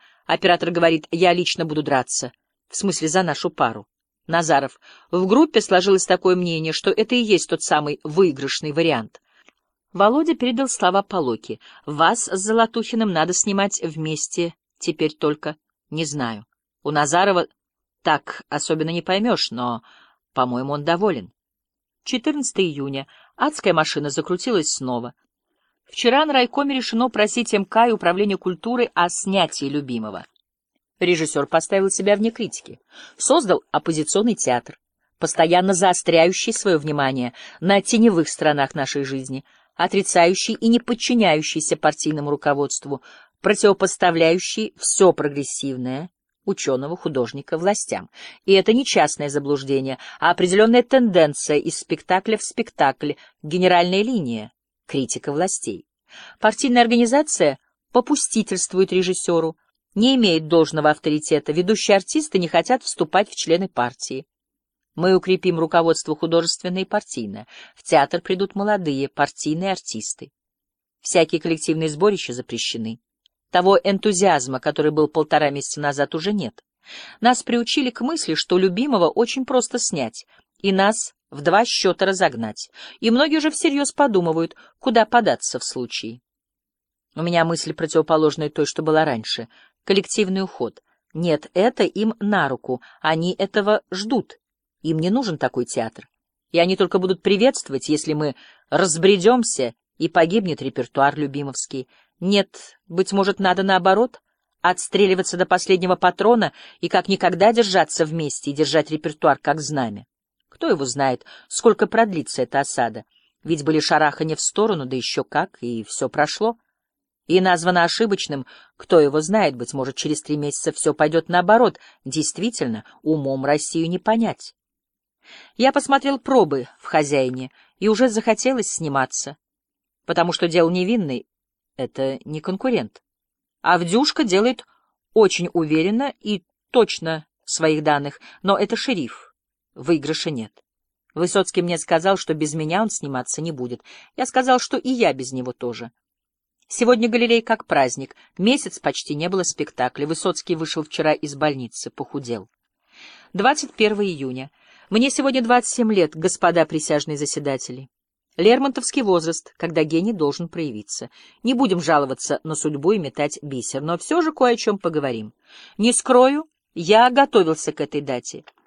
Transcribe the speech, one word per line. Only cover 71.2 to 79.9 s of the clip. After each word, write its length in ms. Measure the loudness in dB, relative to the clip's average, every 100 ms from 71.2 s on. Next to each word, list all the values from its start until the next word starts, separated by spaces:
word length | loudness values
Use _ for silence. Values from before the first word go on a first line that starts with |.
| 2 0
коллективные 500 | -2 -4 -2 -2 -2
сборища 440 | 0 0 0 -6
запрещены. 680 | -10 -8 -8 -6 -6 -8 -10 _ _ _ _ _
Того 300 | 2 4 4
энтузиазма, 760 | 2 -2 0 2 2 2 0 -4
который 320 | -4 0 0
был 160 | 2 0
полтора 440 | 0 0 2 0
месяца 280 | -2 -8 -6
назад, 340 | -4 -2 -2 -2
уже 180 | -4
нет. 300 | -4 -6 -10 _ _ -20 -20 -18 -2
Нас 220 | 0 0
приучили 480 | 0 -2 0 -2 -2
к 100 | -4
мысли, 320 | -6 -4 -4
что 240 | -4 0 2
Любимого 520 | 2 0 0 2 2
очень 360 | 2 -2 -2 0
просто 320 | 0 0 -4
снять, 460 | -4